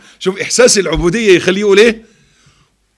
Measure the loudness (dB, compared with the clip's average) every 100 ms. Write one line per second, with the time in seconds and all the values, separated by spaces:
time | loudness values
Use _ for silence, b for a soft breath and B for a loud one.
0 | B B -8 -6 -4 2 2 2 -2 -2
1 | -2 0 2 0 0 -2 0 2 2 0
2 | b b b b b b b _ _